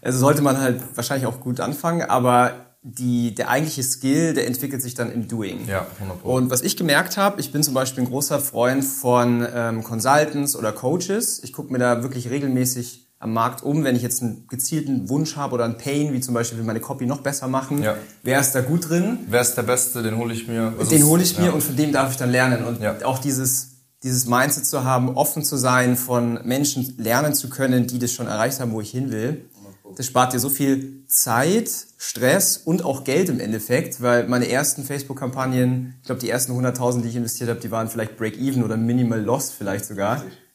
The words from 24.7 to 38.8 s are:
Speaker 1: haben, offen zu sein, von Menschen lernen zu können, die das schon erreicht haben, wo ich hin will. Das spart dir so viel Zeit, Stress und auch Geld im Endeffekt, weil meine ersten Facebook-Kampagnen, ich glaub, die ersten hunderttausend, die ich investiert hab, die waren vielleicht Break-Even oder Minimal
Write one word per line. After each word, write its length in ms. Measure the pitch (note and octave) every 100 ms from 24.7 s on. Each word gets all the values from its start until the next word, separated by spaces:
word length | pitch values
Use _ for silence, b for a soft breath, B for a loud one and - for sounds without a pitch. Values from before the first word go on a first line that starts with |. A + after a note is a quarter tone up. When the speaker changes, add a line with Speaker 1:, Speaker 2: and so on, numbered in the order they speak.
| C#3+
Speaker 1:
haben, 320 | B2+ B2+ B2+ C3
offen 300 | D3+ - -
zu 100 | C#3
sein, 400 | B2+ B2+ B2 B2
von 500 | B2 B2 A#2+ A#2 -
Menschen 500 | C3 C#3+ - A#2 -
lernen 360 | A2 A#2+ D3+
zu 160 | C#3+ B2
können, 380 | - C3+ B2+ A#2+
die 100 | B2
das 140 | A#2+
schon 160 | - A2+
erreicht 320 | G#2+ A2+ C3
haben, 140 | B2
wo 80 | A2
ich 100 | G#2+
hin 180 | B2+ C3+
will. 360 | A2 A#2 D#3 - - G2+ - - -
Das 120 | A#2+
spart 260 | B2+ B2+
dir 60 | B2+
so 100 | C3+
viel 560 | - C#3 C3+ C3+ - -
Zeit, 600 | - - A#2 D3 G#3+ A3+ - - _
Stress 600 | - - B2 E3+ F#3+ -
und 260 | - E3
auch 220 | - C3 -
Geld 240 | C#3 F#3
im 100 | B2+
Endeffekt, 640 | G#2 A2 - B2 E3+ -
weil 260 | B2 A#2+ A#2
meine 220 | B2 A2
ersten 340 | B2 D3 -
Facebook-Kampagnen, 1120 | C3+ C#3+ C3+ B2+ C3 C3 C3 B2+ B2+ B2+ B2+ -
ich 60 | -
glaub, 120 | B2
die 100 | A2+
ersten 240 | A#2+ B2+
hunderttausend, 520 | B2 B2+ B2 A#2+ B2 A#2
die 40 |
ich 60 | A#2+
investiert 340 | A#2 - A#2
hab, 120 | A#2
die 100 | A2+
waren 160 | A2+ A2
vielleicht 280 | A#2 A2 -
Break-Even 460 | A2 - C3 C3+
oder 120 | A2
Minimal 440 | A2